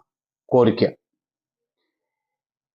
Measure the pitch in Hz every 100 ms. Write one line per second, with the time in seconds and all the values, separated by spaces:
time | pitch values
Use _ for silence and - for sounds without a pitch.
0 | _ _ _ _ _ 131 113 107 107 -
1 | _ _ _ _ _ _ _ _ _ _
2 | _ _ _ _ _ _ _